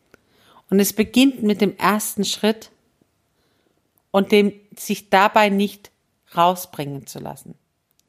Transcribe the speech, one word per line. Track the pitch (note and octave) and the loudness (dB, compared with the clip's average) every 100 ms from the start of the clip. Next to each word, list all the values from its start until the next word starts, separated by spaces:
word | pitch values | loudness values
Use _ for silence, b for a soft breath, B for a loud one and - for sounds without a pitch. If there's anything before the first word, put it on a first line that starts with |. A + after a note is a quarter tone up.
| b b b b b b b | b b b b b b b
Und | G3 | 0
es | G3 | 0
beginnt | - G#3+ A#3+ C4+ B3+ | -2 -2 2 2 2
mit | G#3 G3+ | -2 0
dem | G3 - | -2 0
ersten | F3 G#3 - - | 0 0 -4 -6
Schritt | F#3+ - G#3 A3 - _ _ _ _ _ _ _ _ _ _ _ _ _ _ | -6 -2 -2 -2 -8 _ _ _ _ _ _ _ _ _ _ _ _ _ _
und | G3 G3 | -2 2
dem | G#3 G3+ - _ - | 2 2 -2 _ -14
sich | - G3+ - | -8 -8 0
dabei | F#3+ G#3 A3 G#3 | 2 2 2 2
nicht | G3 G3+ - - _ _ _ _ - | 0 -2 -6 -20 _ _ _ _ 0
rausbringen | F3 F#3 - - C#3+ C#3 C#3 | 2 0 -8 -12 -10 -12 -14
zu | - | -16
lassen. | - C#3+ - - _ _ _ _ | -16 -16 -20 -20 _ _ _ _